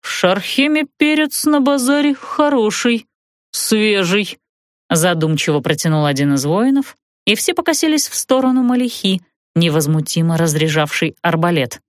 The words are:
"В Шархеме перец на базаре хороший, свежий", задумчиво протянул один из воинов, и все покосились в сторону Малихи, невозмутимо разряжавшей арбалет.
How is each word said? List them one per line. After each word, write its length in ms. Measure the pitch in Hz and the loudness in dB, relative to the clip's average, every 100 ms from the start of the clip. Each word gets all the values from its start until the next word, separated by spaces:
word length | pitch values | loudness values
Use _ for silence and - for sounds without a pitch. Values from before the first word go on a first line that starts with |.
"В 60 | - | -10
Шархеме 760 | - 180 196 - - 285 302 294 _ | 0 0 0 -2 0 2 0 -2 _
перец 480 | 302 311 302 - 302 | 0 2 -2 -2 0
на 160 | 294 | 2
базаре 540 | 262 285 247 285 294 269 | 2 2 2 2 0 -2
хороший, 920 | - - 294 277 214 - 240 233 - _ _ _ _ | -6 0 2 2 0 0 0 -2 -4 _ _ _ _
свежий", 880 | - - 220 214 202 175 202 202 - _ _ _ _ _ | -8 -2 0 2 2 0 0 -2 -10 _ _ _ _ _
задумчиво 720 | 170 175 170 156 156 - 147 | 0 2 0 0 -2 0 -2
протянул 460 | - 151 170 156 147 | -2 -2 0 0 0
один 280 | 135 143 | 0 0
из 100 | 139 | 0
воинов, 540 | 139 185 254 277 269 - _ _ - | 0 0 2 0 -2 -10 _ _ -2
и 100 | 220 | -2
все 180 | - | -2
покосились 560 | 349 339 302 320 302 - | -2 -2 0 0 0 -2
в 60 | - | -8
сторону 480 | - 262 262 254 | 0 2 2 2
Малихи, 580 | 247 247 247 - 196 190 _ _ _ 165 | 2 0 -2 -4 -4 -4 _ _ _ 0
невозмутимо 800 | 170 156 147 156 135 165 165 165 | 2 2 0 -2 -2 -2 0 0
разряжавшей 800 | 165 151 156 156 151 - 160 - | 0 0 0 0 -2 -2 -4 -2
арбалет. 600 | 170 165 175 165 127 - | -2 0 0 0 -2 -8